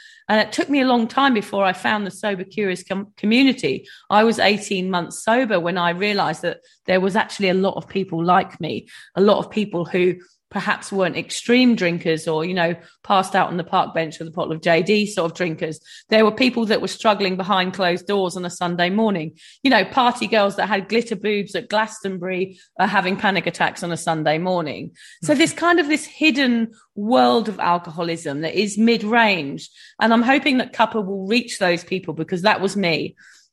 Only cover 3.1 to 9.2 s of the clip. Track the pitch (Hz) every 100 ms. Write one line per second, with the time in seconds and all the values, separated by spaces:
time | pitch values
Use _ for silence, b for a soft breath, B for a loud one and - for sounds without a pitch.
3.1 | - 208 233 269 - 147 - B B B
4.1 | 208 226 - 196 202 - 190 185 185 165
5.1 | - - 240 247 190 170 185 170 175 208
6.1 | 202 151 160 170 - b b - 185 190
7.1 | 202 - - 190 185 190 - - 196 190
8.1 | 165 170 185 - - 156 110 - B B
9.1 | -